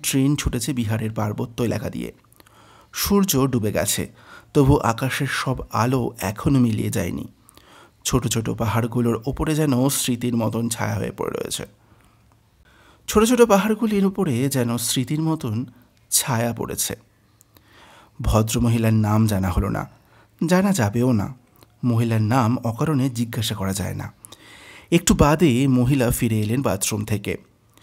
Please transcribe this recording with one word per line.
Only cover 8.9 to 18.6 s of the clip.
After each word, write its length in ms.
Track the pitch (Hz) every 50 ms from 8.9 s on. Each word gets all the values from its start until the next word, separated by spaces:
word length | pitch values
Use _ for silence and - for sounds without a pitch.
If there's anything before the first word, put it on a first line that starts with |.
| 113 123 120 117 117 - -
ওপরে 280 | 139 131 - 156 156 156
যেন 340 | 147 156 147 127 123 131 135
স্মৃতির 480 | 135 - - - 123 117 123 123 117
মতন 320 | 117 113 110 113 117 117 113
ছায়া 260 | 113 - 104 107 107
হয়ে 180 | 101 - 120 -
পড়ে 180 | - 50 50
রয়েছে। 360 | 50 - - - - - - - - _ _ _ _ _ _ _ _ _ _ _ _ _ _ _ _ _ _ _ _ _ _ - _ _ _ -
ছোট 160 | - 208 220
ছোট 180 | 226 254 233 233
পাহাড়গুলির 640 | 226 202 196 190 220 220 220 240 214 208 202 196
উপরে 420 | 190 196 - 190 160 120 117 135 139
যেন 300 | 135 131 120 117 117 117
স্মৃতির 440 | 117 - - 135 123 - 151 151 160
মতন 440 | 160 160 156 - 117 104 117 139 - - - _ _ _ _ _ _
ছায়া 420 | - - - - 127 113 120 117 117
পড়েছে। 440 | - - - 85 - - - - - - _ _ _ _ _ _ _ _ _ _ _ _ _ _ - - - - - - _ _ - 113
ভদ্রমহিলার 720 | 107 - 107 110 110 - 117